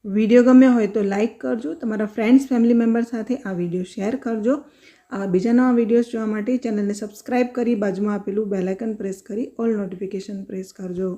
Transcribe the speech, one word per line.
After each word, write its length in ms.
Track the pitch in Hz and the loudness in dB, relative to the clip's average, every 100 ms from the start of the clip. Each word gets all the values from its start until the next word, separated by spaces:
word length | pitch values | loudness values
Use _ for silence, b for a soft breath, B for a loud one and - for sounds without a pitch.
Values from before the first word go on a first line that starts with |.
| 214 | -2
વીડિયો 380 | 202 220 240 | 0 6 6
ગમ્યો 300 | 247 254 262 | 8 8 8
હોય 140 | 240 208 | 6 2
તો 160 | 214 | 0
લાઈક 340 | 196 196 226 - | -2 0 -2 -4
કરજો, 320 | 127 170 254 | -6 -6 -6
તમારા 320 | 330 233 214 208 | -8 -6 -4 -4
ફ્રેન્ડ્સ, 380 | 240 220 262 - | -2 4 4 4
ફેમિલી 240 | 247 233 | 2 4
મેમ્બર 280 | 233 226 233 | 4 2 0
સાથે 340 | 233 233 220 247 | -2 -6 -6 -6
આ 180 | 196 | -6
વીડિયો 300 | 180 175 180 | -6 -4 -4
શેર 320 | 180 - 196 254 | -8 -6 -6 -4
કરજો. 400 | 233 226 214 294 b b b b b | -4 -2 0 -2 b b b b b
આવા 140 | 190 196 | -8 -2
બીજા 280 | 185 226 | 0 2
નવા 180 | 240 254 | 2 4
વીડિયોઝ 340 | 240 220 233 233 | 2 2 0 0
જોવા 140 | 226 220 | -4 -4
માટે 320 | 214 208 247 | -4 -2 -2
ચેનલને 360 | 233 208 202 | -2 -4 -4
સબસ્ક્રાઇબ 540 | 208 214 - - 247 247 | -6 -10 -14 -4 -2 0
કરી 280 | - 240 226 | -2 -2 0
બાજુમાં 400 | 202 180 208 202 | -2 -2 -4 -4
આપેલું 340 | 202 202 208 | -4 -4 -2
બેલ 180 | 196 185 | -2 -4
આઇકન 260 | 190 226 | -4 -6
પ્રેસ 300 | 208 196 190 - | -6 -8 -10 -10
કરી 220 | 208 277 - | -8 -8 -4
ઓલ 120 | 226 214 | -2 -2
નોટિફિકેશન 680 | 190 180 190 190 190 196 | -4 -8 -8 -8 -10 -12
પ્રેસ 300 | 196 190 190 | -10 -12 -12
કરજો. 360 | - 185 180 185 | -14 -10 -6 -6